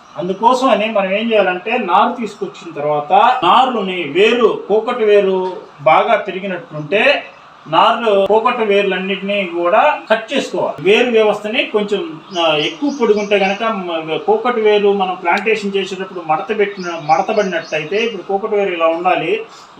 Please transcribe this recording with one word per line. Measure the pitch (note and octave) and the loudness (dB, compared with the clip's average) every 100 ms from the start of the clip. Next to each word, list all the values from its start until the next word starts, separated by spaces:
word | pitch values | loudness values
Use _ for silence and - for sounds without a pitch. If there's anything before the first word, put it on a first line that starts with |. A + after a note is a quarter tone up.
| - D3+ | -16 -8
అందుకోసమని | F3+ F#3+ A3+ A#3+ A#3+ G3+ A3 | -6 0 2 2 2 2 0
మనం | G#3 F#3 | 0 0
ఏం | G#3 A3+ | -2 2
చేయాలంటే | G#3+ F#3 F3+ G#3+ A#3+ | 2 2 -2 -4 -4
నారు | F#3 F#3+ A#3+ B3 | 2 2 2 -2
తీసుకొచ్చిన | G#3 - F#3+ - F3 | -8 -8 -10 -10 -14
తర్వాత | D3 D3+ D3 - F#3+ A#3 B3+ | -6 -2 -2 2 4 4 4
నారుని | F3+ A#3 B3+ A3+ F#3+ F3+ | 4 4 4 0 -4 -4
వేరు, | C#3+ E3 A3+ A#3+ G#3 D3 - | -2 2 2 4 2 0 0
కోకటి | G#3+ A#3 A3 G#3+ | 0 0 0 4
వేరు | G3+ F#3+ F#3 F#3 F3+ - - | 4 4 0 -4 -8 -14 -2
బాగా | D3 F3 G#3 A3 | 2 4 4 0
పెరిగినట్టుంటే | F#3+ F#3 F#3+ F3 - D3+ D3+ G#3 C4 - - - - - C#3+ | -2 -8 -8 -8 -10 -12 -2 2 2 0 -4 -18 -20 -20 -2
నారు | D#3+ G#3+ A3+ A#3 G3 G3 | 2 4 2 2 2 4
కోకటి | A3 A#3+ B3 | 2 2 0
వేర్లన్నిటినీ | G#3+ G3+ G3 F#3 F#3+ F#3+ G3 G3+ F3+ | 0 2 2 -2 -4 -6 -4 -4 -4
కూడా | E3+ F3 A3 D4 - - | -2 2 4 2 0 -2
కట్ | G#3+ - | -2 -2
చేసుకోవాలి. | C#4 - F3 - - F3 | -6 -4 -4 -4 -2 2
వేరు | A3+ B3 | 4 4
వ్యవస్థని | A3 G#3+ G3 G#3 C4 E4+ | 4 2 0 -4 -4 -2
కొంచెం, | G#3 G3+ G3 E3 D#3 - E3+ | -2 0 -2 -4 -12 -8 0
ఆ, | E3 D3+ | 0 2
ఎక్కువ | D#3 - C#4+ - | -2 -2 -4 0
పొడుగుంటే | G#3+ G#3 G3+ G3+ | 2 2 2 0
కనుక | G3 G3+ | 0 -2
మ-, | A3 G3 F3 E3 D#3 D#3 | -4 -4 -4 -6 -4 -4
కోకటి | - A3 B3 A3+ | 0 0 0 0
వేరు | G#3+ G#3 G3+ | 2 4 2
మనం | G3+ F#3 F3+ | 2 -2 -2
ప్లాంటేషన్ | F3 G3 G#3 G#3+ G3 G3 | -2 0 0 -2 -2 -4
చేసేటప్పుడు | F#3 F#3 F#3+ F3+ E3 | -4 -6 -8 -8 -4
మడత | D#3 - G#3 | -4 -2 -2
పెట్టిన, | G3 F#3+ F3 D#3+ D3+ | -2 -2 -8 -6 0
మడతబడినట్టయితే, | E3 - G#3 F#3+ E3 - D#3 D#3 G3+ | 0 2 0 0 -4 -6 -6 -2 -2
ఇప్పుడు | A3+ G3 | -2 -4
కోకటి | F3+ G3 G#3+ G3+ | -4 -4 0 0
వేరు | G3 | 0
ఇలా | E3+ E3 | 0 0
ఉండాలి, | E3 F3+ D3+ D#3+ A3 - - - | 2 0 0 0 -4 -6 -16 -20